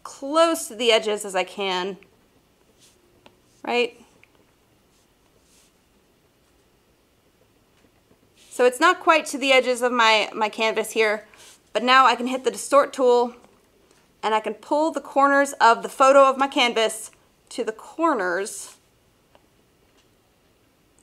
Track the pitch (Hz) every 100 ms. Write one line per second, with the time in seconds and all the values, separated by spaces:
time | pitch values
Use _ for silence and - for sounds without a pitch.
0 | - - 277 311 330 320 - 214 240 220
1 | 208 208 202 185 180 - 196 185 185 185
2 | _ _ _ _ _ _ _ _ _ _
3 | _ _ _ _ _ _ - 240 233 -
4 | _ _ _ _ _ _ _ _ _ _
5 | _ _ _ _ _ _ _ _ _ _
6 | _ _ _ _ _ _ _ _ _ _
7 | _ _ _ _ _ _ _ _ _ _
8 | _ _ _ _ _ - 302 - 330 359
9 | - 311 302 269 277 262 247 240 247 247
10 | 226 220 - - 214 202 220 208 214 220
11 | 214 214 - - - _ _ 214 247 262
12 | 254 240 247 254 233 208 - 277 285 -
13 | 247 240 240 - _ _ _ _ _ _
14 | _ _ 208 220 214 - - 294 320 311
15 | - 277 277 277 277 - 233 220 202 -
16 | 269 277 269 254 277 294 247 226 220 -
17 | - _ _ _ _ - 220 220 - -
18 | 330 262 180 180 208 - - - _ _
19 | _ _ _ _ _ _ _ _ _ _
20 | _ _ _ _ _ _ _ _ _ _